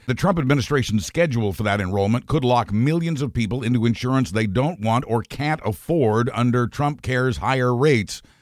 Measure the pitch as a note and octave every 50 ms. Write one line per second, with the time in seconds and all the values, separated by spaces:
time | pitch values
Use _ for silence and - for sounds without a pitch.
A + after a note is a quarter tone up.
0 | - - B2+ A#2 - F#3 G3 E3 C#3+ B2+ C#3+ C#3+ A#2 - D3 C#3 A#2 - G#2 A2
1 | G2 - - D#3+ E3+ E3 B2 A#2 A2 G2+ F#2 - G#2+ G#2 G2+ G#2 G2+ F2+ F#2+ G2+
2 | G2 G2+ A2+ A#2+ - - - D#3 B2+ B2 B2 A#2+ A2+ - G2 G#2+ A#2 C#3+ D#3 E3+
3 | E3 E3 E3 C3 C#3+ B2+ - B2+ A#2 G2+ A2 C3 B2+ A2+ B2 B2 G#2+ A#2 A#2 -
4 | - B2 C3+ C3 B2+ - E2+ A2 A2+ G#2+ F#2 B2 C3 D3+ F#3 - G#2 A2+ A2+ B2
5 | - - A2+ A#2 G#2 - - - D3 D3 D#3 D#3 - G#2 G#2+ - - - - E3+
6 | C3+ A2 G#2+ A2+ A#2+ A#2+ - A2 A#2+ B2 A#2+ B2 B2 A2 - - D3 D3 D3 -
7 | - - B2+ B2+ B2+ C3 A#2 - - A2+ C3 C3 B2+ B2 B2 A#2+ C3+ D#3 D3 A#2
8 | G2 - - - - - _ _